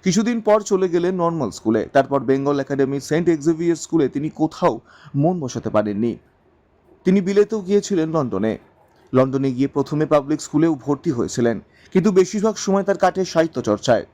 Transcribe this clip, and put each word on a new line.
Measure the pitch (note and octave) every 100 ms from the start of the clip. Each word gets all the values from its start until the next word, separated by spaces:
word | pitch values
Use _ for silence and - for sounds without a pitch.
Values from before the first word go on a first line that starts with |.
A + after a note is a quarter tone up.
কিছুদিন | F#3+ F#3 A3+ A#3 G#3+
পর | G#3+ G3+
চলে | F#3+ F#3
গেলেন | E3+ F3 F#3+
নর্মাল | E3+ E3 A#2 -
স্কুলে, | A2 A2+ F2+ C#3
তারপর | C3 C#3 A#2
বেঙ্গল | C3+ C#3 C#3+
একাডেমি, | C3+ C#3 C3+ C#3 -
সেন্ট | D3+ F3
এক্সেভিয়ার | D#3+ C#3+ D#3+ E3+ D#3+
স্কুলে। | - E3 C3+ C#3
তিনি | D3+ -
কোথাও | D#3 - F3 A2+ _ - - C#3
মন | D#3 F#3
বসাতে | C3 A2+ A2+
পারেননি। | G#2+ G#2 G2+ A#2 - _ _ _ _ _ _ _ _ F#3
তিনি | G3
বিলেতেও | F3+ G3+ G3+ A3 F3+
গিয়েছিলেন | G3+ G3+ F#3+ D#3+ D#3+
লন্ডনে। | B2+ F#2+ A2 - - _ _ _ _
লন্ডনে | B2+ C3 C3+ C3+
গিয়ে | B2 C#3 C#3+
প্রথমে | C#3 D3+ D#3
পাবলিক | D3+ C#3 D3+
স্কুলেও | - D#3 E3 C#3+
ভর্তি | C3+ C#3+ F3
হয়েছিলেন, | A#2+ F2+ - A#2 G#2+ - _ - F#3
কিন্তু | F#3
বেশিরভাগ | F#3 F#3 A3 G#3+ G#3 -
সময় | G3 G3
তার | F#3+
কাটে | F#3 F#3 F#3
সাহিত্য | E3 E3 C3
চর্চায়। | A#2 G#2 - A2 -